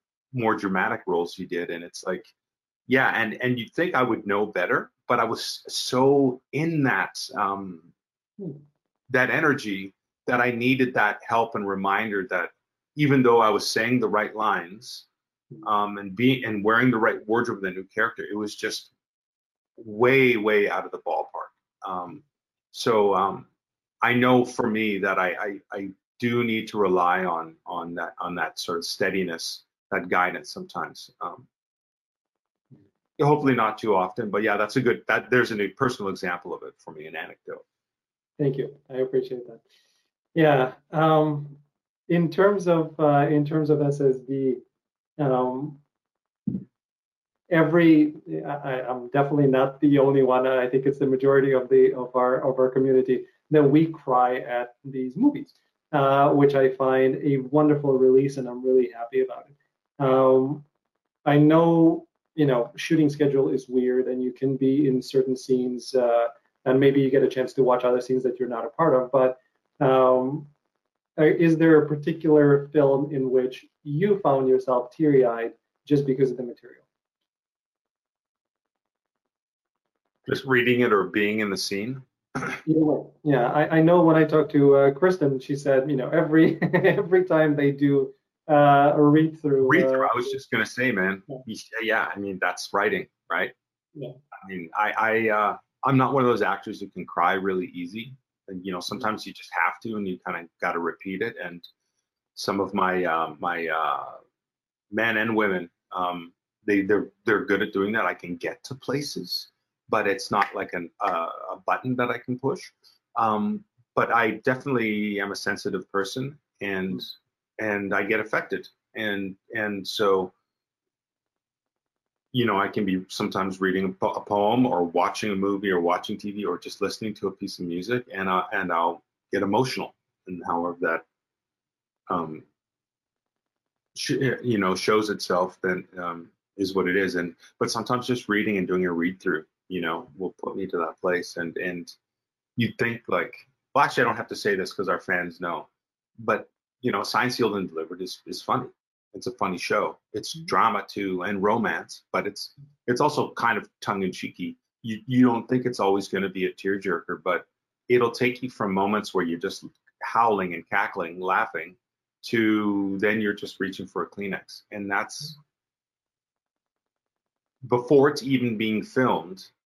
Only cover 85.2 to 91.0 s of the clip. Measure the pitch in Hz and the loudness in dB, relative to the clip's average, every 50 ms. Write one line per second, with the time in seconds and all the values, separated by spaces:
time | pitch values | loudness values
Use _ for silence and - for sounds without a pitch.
85.2 | 151 135 135 127 - - 131 - - 143 135 131 135 151 139 123 123 143 151 165 | 0 0 -2 -2 -4 -6 -6 -4 0 2 2 2 2 0 -2 -2 -2 0 0 0
86.2 | 156 147 156 160 160 - - - 170 - 185 170 190 180 147 202 185 170 185 185 | 2 4 6 6 6 6 4 0 -2 0 2 4 4 4 2 2 0 2 4 2
87.2 | 180 - 160 156 156 151 143 147 143 143 135 139 147 143 139 139 131 - - _ | 4 4 2 2 4 2 2 2 0 0 0 2 2 2 4 2 0 -2 -6 _
88.2 | _ _ _ _ _ - 147 147 147 143 143 143 143 147 - 151 147 147 147 160 | _ _ _ _ _ 2 4 6 8 8 8 6 6 4 6 6 6 6 6 6
89.2 | 160 156 156 - - 139 139 135 131 131 156 185 - 131 131 131 131 117 120 123 | 4 2 -2 -2 -2 0 2 4 4 4 4 4 4 4 2 2 2 0 0 -2
90.2 | 123 135 - - - - 120 113 107 - - 123 127 127 107 95 | -2 -4 -6 -8 -6 -4 -2 -2 -2 -2 -4 -2 -2 0 0 0